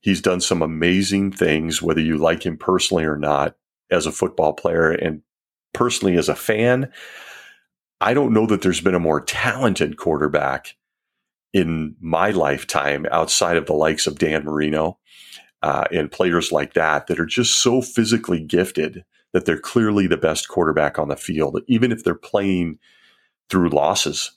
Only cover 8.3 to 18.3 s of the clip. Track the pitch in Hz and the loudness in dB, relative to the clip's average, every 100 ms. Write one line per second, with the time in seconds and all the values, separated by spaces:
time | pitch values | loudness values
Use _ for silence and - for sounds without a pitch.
8.3 | 110 110 101 95 82 90 90 82 73 - | 4 4 2 2 0 0 2 2 0 -2
9.3 | - 123 107 123 92 78 76 - 76 73 | -4 -2 0 0 2 -2 -2 -2 0 0
10.3 | 76 69 67 - - _ _ _ _ _ | 0 0 -4 -8 -20 _ _ _ _ _
11.3 | _ _ 98 82 80 78 - 82 82 101 | _ _ 0 0 -2 -4 -8 -2 0 2
12.3 | 95 71 69 - 73 71 71 80 80 80 | 2 0 0 -2 -2 -2 -2 -2 0 0
13.3 | - 87 85 - 78 78 78 - 71 80 | 0 2 0 0 0 2 0 -4 -2 0
14.3 | 78 76 76 76 78 80 - _ - - | 0 -2 -2 0 0 -2 -4 _ -20 -20
15.3 | - _ _ 76 71 - 85 73 - 90 | -20 _ _ -2 -2 -2 -2 -4 -2 2
16.3 | 85 78 78 71 - 80 73 - 82 82 | 2 0 -2 0 0 0 0 -2 -2 -2
17.3 | - 120 - 123 127 120 - 110 113 - | 0 0 2 2 2 0 -2 0 0 0